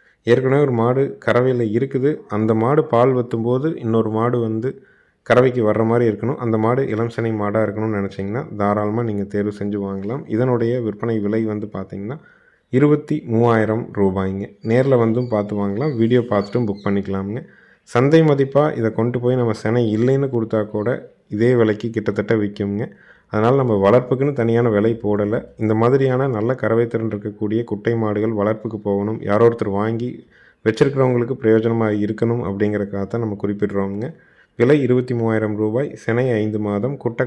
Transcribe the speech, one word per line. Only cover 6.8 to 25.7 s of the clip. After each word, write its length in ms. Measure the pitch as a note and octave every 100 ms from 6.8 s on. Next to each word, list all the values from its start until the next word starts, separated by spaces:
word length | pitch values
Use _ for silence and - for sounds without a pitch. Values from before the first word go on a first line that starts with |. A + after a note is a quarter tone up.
| C3+
இளம் 180 | A2 A#2
சினை 160 | A#2 A2+ G#2+
மாடா 200 | G#2 A2
இருக்கணும்னு 340 | G#2 G#2 A2 G#2
நினைச்சீங்கன்னா, 440 | G2 - G2 A2+ D#3+ G#2
தாராளமா 420 | G2+ G#2 G#2+ A2 A#2
நீங்க 160 | G#2 G2+
தேர்வு 200 | G2+ G#2 G#2
செஞ்சு 220 | G2+ G2+
வாங்கலாம். 400 | G2 G2 G2+ C3+ C3
இதனுடைய 380 | A2 B2+ A#2+ A#2 B2
விற்பனை 320 | A2 G2+ A#2 A2
விலை 160 | G2+ A2+ A2
வந்து 160 | G#2+ G#2
பாத்தீங்கன்னா, 420 | G2 F#2+ G2 G2+ D#3 - _ _ _ _
இருபத்தி 440 | B2+ D3 D3 D3+ D3+ -
மூவாயிரம் 500 | A2+ A#2+ A2+ G#2+ A2 F2+ G#2
ரூபாய்ங்க. 480 | G2 F#2+ F#2+ G2 G#2 - A2+
நேர்ல 280 | A#2+ C#3 B2+
வந்தும் 260 | A2+ A2+ A#2+
பார்த்து 240 | G#2+ G#2 G#2
வாங்கலாம், 340 | G2+ G2+ D#3 A#2
வீடியோ 220 | A2+ B2 A#2+
பார்த்துட்டும் 380 | G#2 G2+ - A#2
புக் 180 | G2+ G#2
பண்ணிக்கலாமுங்க. 560 | G2+ G2 F#2+ G2 A#2 - - _ _ _
சந்தை 260 | A#2+ C#3 D#3+ D#3
மதிப்பா 360 | C#3 C3+ C#3 D3+ -
இதை 120 | A2+ A2
கொண்டு 200 | A#2 B2
போய் 140 | B2 B2+
நம்ம 160 | A#2 G#2+
சினை 200 | A2 A#2+ A2+ G#2+
இல்லைன்னு 340 | B2 C3+ C3+ A#2+
கொடுத்தா 260 | A2 A2 G#2 G#2+
கூட 120 | G#2+ B2+ - _ _ G#2
இதே 140 | A#2+ B2
விலைக்கு 300 | A2 G#2 A#2 A2+
கிட்டத்தட்ட 380 | G#2 G#2 G2+ A2+
விக்குங்க. 420 | G#2 G#2 G2+ G2+ C#3 - - - _
அதனால 220 | G#2+ A2+ C#3
நம்ம 140 | B2+ G#2
வளர்ப்புக்குன்னு 500 | G2 A#2+ C3 B2+ C#3+ B2+
தனியான 320 | A#2 A#2 A#2+ G#2
விலை 180 | A2 A2+
போடல. 380 | G#2 G#2 G#2 A#2 - -
இந்த 120 | A2